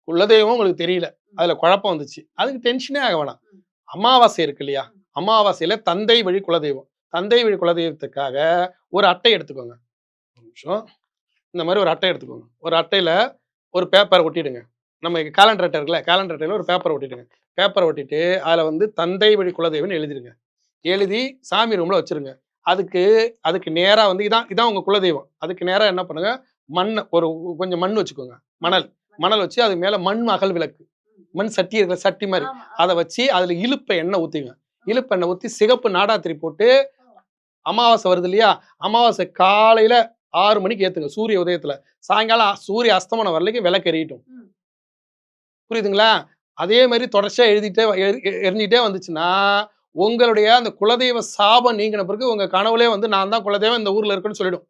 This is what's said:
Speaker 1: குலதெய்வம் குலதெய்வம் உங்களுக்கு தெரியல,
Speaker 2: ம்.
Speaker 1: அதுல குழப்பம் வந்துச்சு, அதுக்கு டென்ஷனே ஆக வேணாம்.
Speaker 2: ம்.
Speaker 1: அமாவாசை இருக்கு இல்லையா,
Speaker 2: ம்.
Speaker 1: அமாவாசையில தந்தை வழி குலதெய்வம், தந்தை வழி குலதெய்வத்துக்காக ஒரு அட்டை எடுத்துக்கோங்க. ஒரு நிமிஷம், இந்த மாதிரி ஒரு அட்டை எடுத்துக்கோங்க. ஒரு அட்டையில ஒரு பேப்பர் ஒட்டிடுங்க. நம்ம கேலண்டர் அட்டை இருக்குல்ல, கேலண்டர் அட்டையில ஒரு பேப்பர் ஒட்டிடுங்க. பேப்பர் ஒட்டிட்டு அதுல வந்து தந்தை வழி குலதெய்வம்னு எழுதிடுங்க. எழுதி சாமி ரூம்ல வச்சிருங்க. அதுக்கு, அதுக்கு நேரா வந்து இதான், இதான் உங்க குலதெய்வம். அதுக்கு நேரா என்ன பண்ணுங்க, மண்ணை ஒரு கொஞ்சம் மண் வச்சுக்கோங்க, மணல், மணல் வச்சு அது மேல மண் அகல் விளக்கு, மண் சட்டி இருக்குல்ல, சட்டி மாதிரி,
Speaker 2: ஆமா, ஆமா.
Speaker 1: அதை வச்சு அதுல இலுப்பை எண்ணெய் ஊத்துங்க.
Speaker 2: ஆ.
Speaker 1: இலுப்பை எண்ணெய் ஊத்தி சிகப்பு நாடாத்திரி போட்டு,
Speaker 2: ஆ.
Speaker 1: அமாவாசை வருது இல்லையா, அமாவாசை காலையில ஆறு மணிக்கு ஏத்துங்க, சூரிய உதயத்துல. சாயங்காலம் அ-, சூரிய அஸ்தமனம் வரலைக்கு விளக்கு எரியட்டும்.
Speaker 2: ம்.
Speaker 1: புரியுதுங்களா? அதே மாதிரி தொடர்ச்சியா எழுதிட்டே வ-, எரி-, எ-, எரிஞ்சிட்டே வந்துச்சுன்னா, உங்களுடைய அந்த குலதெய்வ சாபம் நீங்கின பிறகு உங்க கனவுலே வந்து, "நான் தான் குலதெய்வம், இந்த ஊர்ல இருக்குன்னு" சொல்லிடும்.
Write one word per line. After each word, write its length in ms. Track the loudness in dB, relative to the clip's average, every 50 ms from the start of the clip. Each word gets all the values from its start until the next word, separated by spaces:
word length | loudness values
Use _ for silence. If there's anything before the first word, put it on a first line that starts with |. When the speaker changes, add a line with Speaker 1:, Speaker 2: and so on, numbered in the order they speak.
| _
Speaker 1:
குலதெய்வம் 140 | -2 0 2 4 6 6
குலதெய்வம் 180 | 6 6 4
உங்களுக்கு 360 | 2 2 0 0 0 -2 -2
தெரியல, 280 | -2 -2 -2 -4 -6 -10
Speaker 2:
ம். 220 | _ _ _ _
Speaker 1:
அதுல 180 | -2 -2 -2 0
குழப்பம் 380 | 0 2 2 2 2 0 -2 -4
வந்துச்சு, 380 | -4 -6 -10 -16 -20 -20 _ _
அதுக்கு 380 | -6 -4 -4 -4 -4 -4 -4
டென்ஷனே 280 | -4 -4 -6 -8 -6 -4
ஆக 180 | -2 -2 -2
வேணாம். 240 | -2 -4 -6 -8 -12 _ _ _
Speaker 2:
ம். 80 | _ _ _ _ _ _
Speaker 1:
அமாவாசை 600 | -14 -6 -2 2 4 6 6 6 4 4 2 -4
இருக்கு 200 | -4 -4 -6 -8
இல்லையா, 280 | -6 -6 -6 -6 -10 _
Speaker 2:
ம். 280 | _ _ _ -10 -6
Speaker 1:
அமாவாசையில 640 | -2 0 2 2 2 2 0 -2 -2 -4 -4 -2 -2
தந்தை 400 | -4 -4 -2 0 2 2 2 2
வழி 160 | 0 -2 -4
குலதெய்வம், 500 | -2 -2 -2 -2 -2 -4 -6 -8 -12 _ _ _ _ _
தந்தை 340 | -8 -6 -2 0 2 2 2
வழி 140 | 0 -2
குலதெய்வத்துக்காக 1120 | 0 0 0 0 0 -2 -6 -6 -8 -12 -12 -8 -8 -6 -6 -4 -2 0 0 0 0 -2 -4 -8 _ _ _
ஒரு 180 | -2 0 2
அட்டை 280 | 2 2 2 2 2 2
எடுத்துக்கோங்க. 400 | 0 -2 -8 -14 -16 -16 -16 -18 -20 _ _ _ _ _ _ _ _ _ _ _
ஒரு 80 | _ _
நிமிஷம், 460 | -20 _ -16 -8 -6 -6 -6 -8 -10 _ _ _ _ _ _ _ _ _ _ _ _
இந்த 120 | -8 -6 -2
மாதிரி 140 | 0 0 2
ஒரு 80 | 2 0
அட்டை 220 | 0 0 0 -2
எடுத்துக்கோங்க. 360 | -2 -4 -8 -16 -18 -18 -20 _ _ _
ஒரு 180 | -6 -2 0
அட்டையில 600 | 0 0 0 0 0 0 2 2 0 0 -2 -4 _ _ _ _ _ _ _
ஒரு 180 | -4 -4 0 4
பேப்பர் 360 | 4 4 4 6 4 2 2
ஒட்டிடுங்க. 360 | 2 -2 -4 -6 -6 -8 -12 -14 _ _ _ _ _ _ _
நம்ம 200 | -6 -4 -4 -4
கேலண்டர் 440 | -4 -2 2 4 6 6 4 4 0
அட்டை 180 | -2 -2 -4
இருக்குல்ல, 200 | -4 -2 -4 -2 0 0
கேலண்டர் 280 | 0 0 0 -2 -6
அட்டையில 160 | -6 -6 -4 -4
ஒரு 120 | -4 -2
பேப்பர் 280 | -2 -2 -2 -2 -2 -4
ஒட்டிடுங்க. 320 | -4 -6 -10 -14 -16 -18 _ _ _ _ _ _
பேப்பர் 300 | 0 0 0 2 2 0
ஒட்டிட்டு 540 | 0 0 -2 -6 -6 -4 -2 0 0 0 -2
அதுல 260 | 0 0 2 2 2
வந்து 280 | 0 0 -2 -2 -2 -2
தந்தை 440 | -2 -4 -4 -2 2 4 4 4
வழி 140 | 4 2 -2
குலதெய்வம்னு 480 | -4 -2 -4 -2 -2 -4 -4 -4 -4 -6
எழுதிடுங்க. 320 | -6 -6 -10 -12 -16 -18 -20 _ _ _ _ _ _ _ _ _
எழுதி 580 | -4 -2 -2 0 0 -2 -2 -4 -4 -6 -8 _
சாமி 360 | -10 -4 -2 -2 0 0 0
ரூம்ல 260 | -2 -2 0 -2 -2 -2
வச்சிருங்க. 300 | -4 -6 -8 -8 -10 -16 _ _ _ _ _
அதுக்கு, 420 | -2 -2 -2 -2 -2 -2 -2 0 2 4 4 2 2 -2 -4 _
அதுக்கு 300 | -4 -4 -4 -4 -4 -4
நேரா 360 | -2 -2 0 2 2 2 2
வந்து 180 | 2 0 -2 -2
இதான், 220 | -2 -2 -2 -2 -4
இதான் 240 | -2 -2 0 0 -2
உங்க 100 | -2 -2
குலதெய்வம். 400 | -2 -2 0 0 0 -2 -2 -6 _ _ _
அதுக்கு 260 | -10 -10 -8 -6 -4
நேரா 200 | -2 0 2 2
என்ன 200 | 0 0 -2 -6
பண்ணுங்க, 420 | -8 -8 -6 -4 -4 -4 -6 _ _ _ _ _
மண்ணை 420 | -8 -4 -4 -4 -2 -4 -6 -4 -2
ஒரு 440 | -2 0 0 0 -4 -6 -10 -10 -8 -8
கொஞ்சம் 200 | -6 -6 -4 -2
மண் 180 | -2 -2 -2
வச்சுக்கோங்க, 400 | -4 -4 -6 -8 -14 -16 -18 -18 _ _ _ _
மணல், 380 | _ -2 0 0 0 -2 -4 _ _ _ _ _
மணல் 220 | -4 -2 0 0 0
வச்சு 240 | -2 -2 0 0 0
அது 140 | 0 0
மேல 220 | 0 -2 -2 -2 0
மண் 280 | -2 -2 -2 -2 -2
அகல் 260 | -2 0 0 0 0 -2
விளக்கு, 360 | -2 -4 -6 -8 _ _ _ _ _ _ _ _ _ _ _ -6
மண் 140 | -6 -6
சட்டி 360 | -4 -2 -4 -4 -2 0 -2 0
இருக்குல்ல, 100 | 0 -2
சட்டி 340 | -2 -2 -2 -2 -2 -4
மாதிரி, 240 | -2 -2 -2 -4 -4
Speaker 2:
ஆமா, 20 | -10
ஆமா. 240 | -14 -18 -8 -2
Speaker 1:
அதை 180 | 0 0 2 2
வச்சு 380 | 0 -2 -2 -2 -2 0 2 2
அதுல 200 | 2 0 0 -2
இலுப்பை 440 | -2 -2 -2 -4 -4 -4 -4 -2
எண்ணெய் 240 | -2 -2 -2 -2 -2
ஊத்துங்க. 280 | -2 -4 -6 -8 -8 -10
Speaker 2:
ஆ. 80 | -14 _ _ _ _ _ _
Speaker 1:
இலுப்பை 220 | -4 -2 -2 -2 -2
எண்ணெய் 220 | -2 -2 -2 -2
ஊத்தி 160 | -4 -6 -8
சிகப்பு 420 | -10 -2 0 2 2 4 2 0 0
நாடாத்திரி 500 | 0 0 0 2 0 -2 -2 -6 -8 -8
போட்டு, 560 | -8 -8 -4 0 4 4 4 4 2 0 _ _
Speaker 2:
ஆ. 240 | _ _ _ _ _ _ _ _ _ _ _ _
Speaker 1:
அமாவாசை 520 | -8 -4 -2 2 4 4 4 4 2 2 0
வருது 100 | 0 0
இல்லையா, 420 | 0 2 4 4 4 2 0 -4 _ _
அமாவாசை 540 | _ -6 -2 0 2 2 2 2 0 -4 -4
காலையில 840 | 0 2 2 4 4 4 6 6 6 6 6 6 4 4 2 0 _ _ _ _
ஆறு 320 | -2 0 2 2 2 2
மணிக்கு 260 | 0 -2 -2 -2 -2
ஏத்துங்க, 200 | -2 -2 -4 -8
சூரிய 340 | -8 -6 -6 -4 -2 0 0
உதயத்துல. 340 | 0 0 -2 -4 -4 -8 -10 -10 _ _ _ _
சாயங்காலம் 480 | -4 -2 0 0 2 2 2 2 2
அ-, 100 | 2 0
சூரிய 380 | -2 -6 -6 -2 0 2 4 2
அஸ்தமனம் 420 | 2 0 -2 -4 -2 -2 -2 -2
வரலைக்கு 240 | 0 -2 -2 -2 0 0
விளக்கு 280 | 0 0 0 0 -2
எரியட்டும். 320 | -2 -2 -4 -6 -10 -18 _
Speaker 2:
ம். 220 | _ -20 -20 -20 _ _ _ _ _ _ _ _ _ _ _ _ _ _ _ _ _ _ _ _ _ _ _ _ -6
Speaker 1:
புரியுதுங்களா? 540 | -4 -2 -2 0 2 4 4 4 2 2 -2 -8 _ _ _ _ _
அதே 340 | -6 -2 2 4 4 4
மாதிரி 320 | 4 2 0 -2 0 0 0
தொடர்ச்சியா 280 | 0 0 2 2 4 4
எழுதிட்டே 340 | 4 2 0 -2 0 0 0
வ-, 140 | 2 2 0
எரி-, 240 | 0 0 -2 -2 -4
எ-, 180 | -6 -4 -2 -2
எரிஞ்சிட்டே 380 | -2 -2 -2 0 2 2 2
வந்துச்சுன்னா, 500 | 2 0 -2 -6 -8 -8 -6 -4 -2 0 0 0 0 0 0 0 -2 -6 _ _ _ _
உங்களுடைய 640 | -4 -2 -2 0 2 2 2 2 4 4 4 6 4
அந்த 220 | 4 4 0 -4 -2
குலதெய்வ 380 | 0 0 2 2 0 0 -2 -2
சாபம் 600 | -4 -6 -2 2 4 4 6 6 4 4 2 0
நீங்கின 260 | -2 -2 -2 -4 -4
பிறகு 260 | -4 -4 -4 -2 -2
உங்க 140 | -2 -2 -2
கனவுலே 440 | -2 0 0 2 2 2 4 4 2
வந்து, 200 | 2 0 -2 0
"நான் 200 | 0 0 0 0
தான் 160 | -2 -2 -2
குலதெய்வம், 340 | -2 -2 0 0 0 0 -2
இந்த 140 | -2 -2 -2
ஊர்ல 220 | -2 -2 -2 -2
இருக்குன்னு" 220 | -4 -4 -6 -6
சொல்லிடும். 300 | -4 -4 -4 -4 -6 -8 _